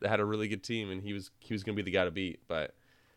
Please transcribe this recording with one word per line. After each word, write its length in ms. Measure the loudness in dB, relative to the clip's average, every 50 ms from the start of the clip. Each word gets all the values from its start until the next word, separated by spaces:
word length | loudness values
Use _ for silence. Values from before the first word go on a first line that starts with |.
| 2
had 140 | 2 4 4
a 60 | 4
really 220 | 2 2 0 0
good 160 | 0 -2 -4 -4
team, 260 | -4 -4 -2 -2 -4
and 100 | -4 -6 -6
he 100 | -6 -6
was, 180 | -6 -8 -10 _ _
he 140 | -6 -4 -4
was 100 | -4 -2
gonna 120 | -2 -2
be 60 | -2
the 100 | 0 2
guy 140 | 4 4 4
to 60 | 4
beat. 280 | 2 0 -2 -2 -4 -6 _
But 260 | -4 -2 -2 -2 -4 -6 _ _ _ _ _ _ _ _